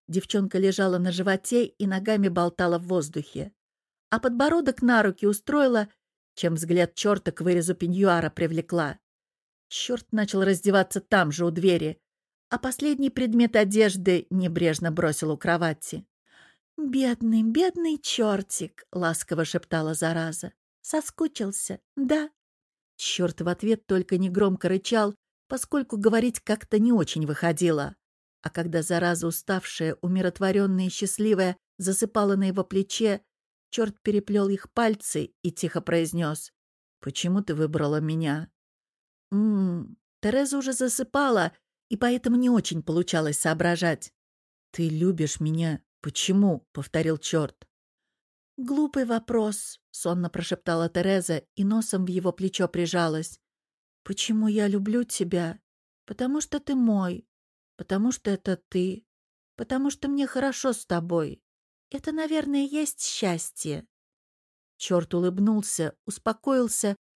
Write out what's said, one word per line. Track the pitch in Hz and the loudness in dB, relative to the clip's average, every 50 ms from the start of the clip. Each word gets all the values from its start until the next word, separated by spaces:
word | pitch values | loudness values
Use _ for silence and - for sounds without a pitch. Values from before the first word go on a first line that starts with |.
| _ | _
Девчонка | - 165 185 190 - - 208 196 190 - 185 | -6 -4 -4 -2 -2 0 -2 0 0 0 2
лежала | 190 190 190 - 196 190 180 180 | 2 2 2 2 2 2 2 2
на | 180 185 175 | 0 0 0
животе | 175 185 196 190 190 - - 240 240 240 | 0 0 0 0 0 0 0 0 0 0
и | - - - 202 | 0 -2 -4 -2
ногами | 196 190 190 190 220 220 208 202 196 | -2 -2 -2 0 0 2 2 2 2
болтала | 175 180 175 175 170 - 185 175 170 170 | 2 2 0 0 0 0 0 2 2 0
в | 175 | 0
воздухе. | 175 185 180 151 151 160 156 147 - - - - 196 - _ _ _ _ _ _ _ _ _ _ - | 0 0 0 0 -2 -4 -8 -8 -8 -8 -12 -12 -12 -14 _ _ _ _ _ _ _ _ _ _ -4
А | - 226 | -2 0
подбородок | 226 262 240 240 269 302 320 339 311 269 247 - - | 0 0 2 2 2 4 4 2 2 0 0 2 4
на | 240 247 226 208 | 4 6 6 4
руки | 202 185 - - | 4 2 2 2
устроила, | 202 208 202 - - - 294 285 262 240 226 208 202 _ _ _ _ _ _ _ _ _ | 2 2 0 0 0 2 4 4 4 4 2 0 -2 _ _ _ _ _ _ _ _ _
чем | - - 175 165 | -4 -2 -2 0
взгляд | 160 165 165 175 180 175 175 - | -2 0 0 2 2 2 2 0
черта | - - 208 208 202 - - - | -2 0 2 2 0 0 -4 -4
к | - | -2
вырезу | 165 180 180 175 165 170 180 | 0 2 2 2 2 0 -2
пеньюара | - - 170 180 180 196 196 175 170 165 156 | -2 -2 -2 0 2 4 4 4 4 0 -2
привлекла. | - - 175 160 165 160 165 - - 170 160 143 - - _ _ _ _ _ _ _ _ _ _ _ _ _ - | -2 -2 -2 0 0 -2 -4 -2 -2 -2 -2 -2 -4 -10 _ _ _ _ _ _ _ _ _ _ _ _ _ -12
Черт | - - - - 247 233 - _ - | -10 -8 -6 -4 -6 -6 -6 _ -2
начал | 214 208 202 - 190 190 | -2 -2 0 0 2 2
раздеваться | 196 196 175 - 202 196 196 190 - - 196 | 2 2 2 2 4 4 4 4 2 -2 -6
там | - - - 196 180 151 147 | -2 2 2 2 2 2 0
же, | 147 175 | 0 0
у | 170 | -2
двери, | 165 170 170 196 180 165 - 156 165 - _ _ _ _ _ _ _ _ _ - | 0 2 4 4 4 4 2 -2 -6 -8 _ _ _ _ _ _ _ _ _ -6
а | - 240 | -6 -4
последний | - 262 254 - 277 302 294 262 277 269 | -4 -4 -4 -2 0 0 0 0 0 -2
предмет | - - 254 240 220 233 233 226 226 | 0 0 0 2 4 4 4 4 4
одежды | 226 208 196 202 214 220 208 185 190 175 190 180 175 - - | 4 2 4 4 4 4 4 4 0 2 2 2 2 2 0
небрежно | 180 185 185 180 170 170 170 165 156 147 175 170 156 | -2 0 0 0 0 0 2 2 0 0 -2 -2 -2
бросил | 160 170 160 151 - - 156 | 0 0 0 0 0 -2 -2
у | 156 147 | -4 -2
кровати. | - 170 170 170 170 165 156 - - - - 160 190 _ _ _ _ _ _ - - - _ _ _ _ _ | 0 0 0 2 0 0 -2 -4 -8 -10 -10 -12 -12 _ _ _ _ _ _ -20 -20 -20 _ _ _ _ _
«Бедный, | - 311 277 247 269 262 254 240 233 233 226 220 226 220 | -6 -4 -2 0 0 0 0 0 0 0 2 4 4 4
бедный | 226 226 302 359 370 349 349 339 330 311 294 | 4 4 2 2 2 2 0 0 -2 -2 -2
чертик», | - - - - 233 214 202 190 196 - - - 180 151 _ - - _ - | -4 -4 -2 0 0 2 0 0 -2 -4 -6 -8 -8 -8 _ -14 -18 _ -6
ласково | 185 180 165 165 - - - 170 156 165 | -2 -2 0 0 -2 -4 -4 -2 -2 -2
шептала | 156 - 175 - - - 160 156 156 160 | -2 -2 -4 -4 -2 -2 -2 -2 -2 -2
зараза. | 151 175 165 165 165 165 165 156 - - 170 - _ _ _ _ _ - | -2 -2 -2 0 -2 -4 -4 -6 -8 -10 -12 -16 _ _ _ _ _ -8
«Соскучился, | - - 311 302 - - - 330 311 - - 220 196 202 - - - - - _ _ _ | -4 -4 -4 -4 -4 -4 -4 -4 -4 -2 -4 -6 -6 -4 -6 -6 -8 -8 -10 _ _ _
да?» | - 277 254 302 302 302 302 - _ _ _ _ _ _ _ _ _ _ _ _ | -4 0 2 2 0 0 -2 -8 _ _ _ _ _ _ _ _ _ _ _ _
Черт | - - - - - 175 170 160 - | -10 -6 -4 -2 0 -2 -2 -2 -2
в | 165 175 | -4 -4
ответ | 175 170 - 208 226 214 - | -4 -2 0 0 0 0 0
только | - 196 185 185 - - 180 | 0 0 0 0 2 0 0
негромко | 190 190 180 190 208 196 190 190 - 175 | 0 2 2 2 2 2 2 0 0 0
рычал, | 185 190 190 - 233 226 214 202 208 - _ _ _ _ _ - | 0 -2 -2 0 0 2 2 0 -2 -6 _ _ _ _ _ -10
поскольку | 262 254 - - - 294 262 - - | -8 -8 -6 -2 -2 -2 -2 -2 -2
говорить | 208 202 226 214 226 226 247 233 - | 0 2 4 4 4 2 2 0 -2
как-то | - - 214 220 - - - 214 | -2 -2 -2 -2 -2 0 2 4
не | 214 240 240 | 4 6 4
очень | 220 160 - - 160 156 | 4 2 2 -2 -2 -2
выходило. | 147 151 - - 170 165 151 180 175 160 147 143 143 - - _ _ _ _ _ _ _ _ - | -2 -2 0 0 0 2 2 2 2 2 2 0 -4 -8 -12 _ _ _ _ _ _ _ _ -12
А | 151 | -8
когда | - - 165 175 165 165 156 | -6 -6 -4 -2 -2 -2 -2
зараза, | - 180 170 175 175 175 165 170 | 0 0 0 2 2 0 0 0
уставшая, | 170 170 - - - 196 185 - - - - 165 160 151 - - | -2 -2 -2 -2 -2 -4 -4 -4 -6 -6 -4 -4 -4 -4 -4 -2
умиротворенная | 180 180 190 185 180 175 - 196 190 185 208 202 196 190 185 185 185 | -2 0 0 0 0 -2 0 0 2 2 2 2 2 2 0 0 -2
и | |
счастливая, | - - 208 190 - - 214 220 214 185 190 185 180 - _ _ _ - | -4 -4 -4 -4 -2 0 2 2 2 4 2 2 -2 -4 _ _ _ -6
засыпала | 190 185 190 - - 208 - 220 202 196 202 | -4 -2 -2 0 0 0 0 2 2 2 2
на | 196 196 190 | 2 2 0
его | 185 196 185 | 0 -2 -2
плече, | - - 190 196 - - - 226 220 196 202 - _ _ _ _ _ _ _ _ _ | -2 0 -2 -2 -2 -2 0 0 0 0 -2 -6 _ _ _ _ _ _ _ _ _
черт | - - 226 214 202 _ - | -4 -2 -2 -2 -4 _ -2
переплел | - 208 208 202 - 202 208 196 196 | 0 0 0 0 0 2 2 2 2
их | 196 190 - - | 0 -2 -4 -6
пальцы | - - 233 220 220 202 - - - 160 147 - _ _ - | -2 0 2 2 2 0 -4 -6 -4 -4 -6 -6 _ _ -6
и | 175 | -6
тихо | 165 - - 165 - 175 | -4 -4 -4 -4 -4 -4
произнес: | 165 - 170 170 165 160 - 170 170 151 156 151 - - _ _ _ _ _ _ _ _ _ _ | -4 0 0 0 0 0 -2 -4 -4 -4 -4 -6 -10 -14 _ _ _ _ _ _ _ _ _ _
«Почему | - 139 135 - - 175 180 196 | -12 -10 -6 -4 -2 0 0 0
ты | 202 - 160 | 0 -2 -2
выбрала | 147 156 151 151 160 151 143 147 156 | 0 0 0 0 0 0 0 0 0
меня?» | 156 156 160 160 165 151 143 156 165 - _ _ _ _ _ _ _ _ _ _ _ _ _ _ _ - - | 0 -2 -2 -2 -2 -2 -2 -4 -6 -10 _ _ _ _ _ _ _ _ _ _ _ _ _ _ _ -4 -2
М, | 202 214 220 214 202 190 185 175 175 - - - - _ _ _ _ | 0 2 2 2 2 0 0 -2 -4 -6 -10 -14 -20 _ _ _ _
Тереза | - 208 220 262 285 269 277 277 | -2 0 0 0 0 0 -2 -4
уже | 262 262 262 | -4 -4 -2
засыпала, | - 262 254 - - 262 - - 277 285 277 240 208 175 165 - _ _ _ _ _ _ - | -2 -2 -2 -2 -2 -4 -2 0 0 2 2 2 2 2 0 -4 _ _ _ _ _ _ -10
и | - | -6
поэтому | 202 - 240 247 254 - 254 233 | -2 0 0 0 0 0 0 2
не | 247 247 247 | 2 4 4
очень | 247 226 - - 165 160 151 | 4 2 2 0 -4 -6 -4
получалось | - 160 170 175 175 - 170 156 156 147 - | -2 0 0 0 0 0 0 0 0 -2 0
соображать. | - 165 156 156 165 170 175 165 185 170 156 - - - _ _ _ _ _ _ _ _ _ _ _ _ - | 0 0 0 2 2 0 0 0 0 0 -2 -2 -6 -12 _ _ _ _ _ _ _ _ _ _ _ _ -4
«Ты | - 170 165 | -2 -2 0
любишь | 156 156 170 185 190 165 156 151 - - | 0 2 2 2 2 2 0 -2 -2 -2
меня. | 156 156 156 160 165 165 156 - - _ _ _ - | -2 -2 0 0 0 -2 -2 -4 -8 _ _ _ -10
Почему?» | 147 143 - - - 185 196 202 196 170 131 - _ - | -8 -6 -4 0 2 4 4 4 4 2 0 -4 _ -12
повторил | - 135 - - 160 165 160 160 | -12 -8 -4 -2 0 0 0 0
черт. | 147 - - - 165 151 135 - _ - - _ _ _ _ _ _ _ _ _ _ _ _ _ _ _ _ _ - | -2 -2 -2 0 0 0 -2 -6 _ -20 -20 _ _ _ _ _ _ _ _ _ _ _ _ _ _ _ _ _ -10
«Глупый | 262 240 277 277 302 285 294 277 262 | -6 -4 0 0 0 0 0 0 0
вопрос», | 233 233 233 226 - 240 233 220 214 208 - - - - - _ _ | 0 0 -2 -2 0 0 0 0 0 -2 -4 -8 -12 -14 -18 _ _
сонно | - - - 175 170 180 175 170 | -12 -6 -4 -2 -2 0 -2 -2
прошептала | - 170 170 - - - - - 170 165 165 170 | -4 -6 -6 -4 -6 -4 -2 -2 0 0 0 0
Тереза | - 180 175 190 196 190 180 - 170 151 - _ _ | 0 0 2 2 2 0 0 0 -2 -4 -6 _ _
и | - 196 | -2 0
носом | 196 214 226 220 - - 190 185 | 2 2 0 0 0 -2 -2 -2
в | 180 | -2
его | 180 185 180 180 | -2 -2 -2 -2
плечо | 175 - 185 190 185 - 190 175 | -2 -2 -2 -4 -2 0 -2 -2
прижалась. | - 175 175 165 170 180 170 165 156 156 160 - - - _ _ _ _ _ _ _ _ _ _ _ _ - | 0 -2 -2 0 0 0 0 0 0 -4 -6 -8 -12 -18 _ _ _ _ _ _ _ _ _ _ _ _ -12
Почему | - 196 - - - 226 214 220 214 | -10 -8 -4 -2 -2 0 2 2 2
я | 208 214 208 202 | 2 2 2 2
люблю | 196 208 196 208 214 247 247 | 2 0 0 0 0 0 -2
тебя? | - - - 202 175 175 175 170 165 190 - _ _ _ _ _ _ _ _ _ | -2 -2 -4 -2 -2 0 -2 -2 -2 -6 -10 _ _ _ _ _ _ _ _ _
Потому | - 208 - 247 254 277 302 294 | -12 -8 -4 -2 -2 -2 -2 -2
что | - - 294 | -4 -6 -6
ты | - - 285 | -4 -2 0
мой, | 262 247 226 214 202 190 180 180 180 - _ _ _ _ _ _ _ _ _ _ | 2 4 4 4 2 0 -2 -4 -6 -12 _ _ _ _ _ _ _ _ _ _
«Потому | - 175 - 185 196 208 247 254 | -14 -8 -4 -2 0 0 0 -2
что | - - 214 | -2 -2 -4
это | 196 190 - - 185 175 _ - | -4 -2 -2 -4 -4 -4 _ -6
ты. | - 185 180 190 185 208 - _ _ _ _ _ _ _ _ _ _ | -2 -2 -2 -2 -4 -6 -12 _ _ _ _ _ _ _ _ _ _
Потому | - 240 226 262 262 269 285 | -12 -8 -4 -2 -2 0 -2
что | 277 - - 277 | -2 -4 -4 -2
мне | 285 277 277 | -2 0 -2
хорошо | 262 - 262 254 277 247 - - 269 240 | -2 -2 -2 -2 -2 -2 -2 -2 -2 -2
с | - - | -2 -4
тобой. | - 190 170 165 175 170 170 156 143 - - _ _ _ _ _ _ _ _ _ _ | -4 -4 -4 -2 0 0 -2 -2 -2 -6 -12 _ _ _ _ _ _ _ _ _ _
Это, | - 277 - - 302 | -12 -10 -8 -6 -4
наверное, | 311 320 311 311 311 302 285 277 277 277 | -4 -2 -2 -2 -2 -2 0 0 0 -2
есть | 277 285 302 302 285 - - - | -2 -2 -4 -4 -4 -4 -6 -6
счастье». | - - - - 190 175 165 - - - - - 156 147 143 - _ _ _ _ _ _ _ _ _ _ _ _ _ _ _ _ _ _ | -8 -6 -2 -2 -2 -2 -2 -6 -8 -10 -8 -8 -8 -8 -8 -10 _ _ _ _ _ _ _ _ _ _ _ _ _ _ _ _ _ _
Черт | - - - 185 175 175 - - | -10 -4 0 0 0 0 0 0
улыбнулся, | 175 175 180 180 185 202 214 220 214 202 - - - 165 151 - _ _ | 0 0 0 2 2 2 2 2 2 0 -2 -4 -4 -4 -4 -6 _ _
успокоился | - 202 - - 220 220 220 - - 269 262 247 226 - - - 208 202 - _ _ _ | -12 -10 -6 -4 -4 -4 -2 -2 0 0 2 2 0 0 -2 -2 -2 -2 -4 _ _ _